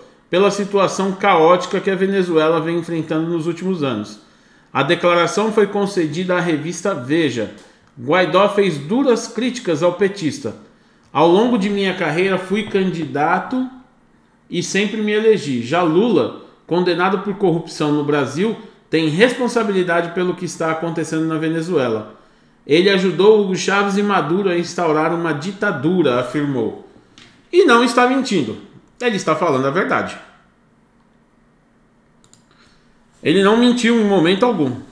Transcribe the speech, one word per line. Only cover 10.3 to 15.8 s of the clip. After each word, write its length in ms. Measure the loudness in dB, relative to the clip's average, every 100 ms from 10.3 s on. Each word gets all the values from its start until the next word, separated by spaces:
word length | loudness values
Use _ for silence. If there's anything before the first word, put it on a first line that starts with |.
| -6 -8 -10 -18 _ _ _ _
"Ao 160 | 2 4
longo 300 | 4 4 0
de 140 | 0
minha 240 | -2 -2
carreira 420 | -2 -2 0 0 -2
fui 280 | -2 -4
candidato 1040 | -2 -2 0 -2 -6 -2 0 -2 -2 -4 -6 -10 -20 _ _ _ _ _ _
e 120 | -6
sempre 380 | -2 -2 -2 -2
me 120 | -2
elegi. 500 | 2 4 2 0 -4
Já 180 | -2 0